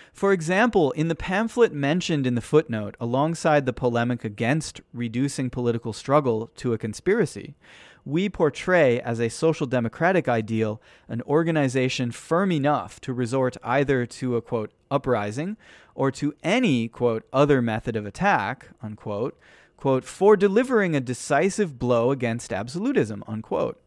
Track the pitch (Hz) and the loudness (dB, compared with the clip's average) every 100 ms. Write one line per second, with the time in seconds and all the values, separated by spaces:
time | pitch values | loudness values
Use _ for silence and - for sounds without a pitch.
0 | - - 196 190 156 185 240 208 143 - | -20 -2 2 2 2 2 4 4 2 2
1 | 160 160 - 190 220 - 226 147 139 175 | -2 -2 -2 -2 -2 2 2 2 0 0
2 | - 151 127 120 - 151 - 110 104 - | 0 0 0 -2 2 2 2 -2 -6 -6
3 | 117 127 156 165 165 147 131 117 123 117 | -2 0 0 0 2 2 2 -2 0 0
4 | 120 120 113 104 117 156 - - - 120 | 0 -2 -6 -4 -2 -2 -4 -12 -14 -8
5 | 120 117 139 - 127 131 120 117 117 104 | -6 -2 -2 -2 -6 -2 -2 -2 -4 -8
6 | - 147 131 110 113 - 127 117 107 101 | 2 2 2 0 -4 -6 -2 -2 -4 -4
7 | - 226 180 101 - - - - - - | 0 0 0 -4 -16 -18 -20 -20 -20 -18
8 | - 156 202 - 156 - - 180 139 120 | -4 -2 -2 0 0 0 2 4 6 2
9 | 120 117 117 - 160 156 135 123 113 - | -2 -2 -4 0 0 0 -2 -2 -2 0
10 | 165 185 135 117 110 110 110 110 - - | 0 2 2 0 0 -2 -2 -4 -12 -20
11 | - 117 - 147 165 160 135 131 127 - | -10 -8 0 0 2 2 0 0 0 -2
12 | 123 - - 165 196 160 139 139 95 - | -6 -8 -2 0 2 2 2 0 -4 -12
13 | - 123 120 135 127 - 110 135 139 131 | -8 -4 -2 0 -2 -2 -2 0 2 0
14 | 120 - 127 117 - 117 107 _ _ 139 | -2 -6 -4 -2 -2 -6 -6 _ _ -4
15 | 135 117 104 117 175 214 - - - - | 0 -2 -2 -6 -6 -10 -16 -20 -16 -4
16 | 135 - 147 - 160 - 254 123 113 - | -4 -2 -4 -4 -2 2 2 2 0 -2
17 | 120 113 - 131 147 139 117 110 - 110 | 0 0 -2 2 4 4 2 -2 -4 -6
18 | 104 - 190 165 101 131 - - 110 107 | -6 -2 0 2 0 -6 -14 -16 -14 -12
19 | - 101 123 - - - _ _ 139 131 | -8 -6 -6 -8 -20 -20 _ _ 0 0
20 | - - 196 208 202 202 262 233 185 147 | -2 2 6 6 6 4 2 2 2 0
21 | 123 120 - 143 190 202 190 123 123 120 | -2 -6 0 2 2 0 -4 -2 0 2
22 | 120 139 117 117 - 95 117 165 233 254 | 2 0 -2 -4 -6 -8 -6 -6 -2 0
23 | 110 104 - 110 - 160 120 - | 0 -4 -10 -10 -6 -4 -4 -6